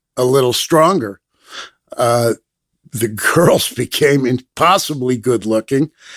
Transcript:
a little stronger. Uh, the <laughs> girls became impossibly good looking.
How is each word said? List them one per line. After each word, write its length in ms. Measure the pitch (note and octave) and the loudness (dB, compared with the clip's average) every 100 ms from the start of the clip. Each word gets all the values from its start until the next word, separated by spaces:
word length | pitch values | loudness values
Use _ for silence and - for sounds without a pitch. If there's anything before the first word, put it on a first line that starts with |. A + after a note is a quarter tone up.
| _ - | _ -2
a 80 | |
little 280 | B2+ C#3 B2 | 0 2 2
stronger. 680 | A2+ - D#3+ E3 F#3+ G#2 G2 _ _ _ - - _ _ - | -2 0 2 2 2 -4 -10 _ _ _ -18 -18 _ _ -2
Uh, 380 | A#2+ A#2+ A#2 G#2+ _ _ _ _ _ | 0 2 0 -2 _ _ _ _ _
the 180 | A2 A2+ | -6 -6
<laughs> 260 | G#2+ - | -2 0
girls 380 | E3 A#2+ - - | 2 4 2 0
became 540 | - - - D3 C#3+ B2 | -6 -8 0 2 2 0
impossibly 880 | B2+ - - E3 G3 - C#3+ B2+ B2 | -2 -6 -2 2 2 -2 -4 -4 -2
good 300 | B2+ A2+ G#2+ | -2 -2 -2
looking. 460 | A2 - C3+ D3+ _ - | -4 -2 -2 -2 _ -20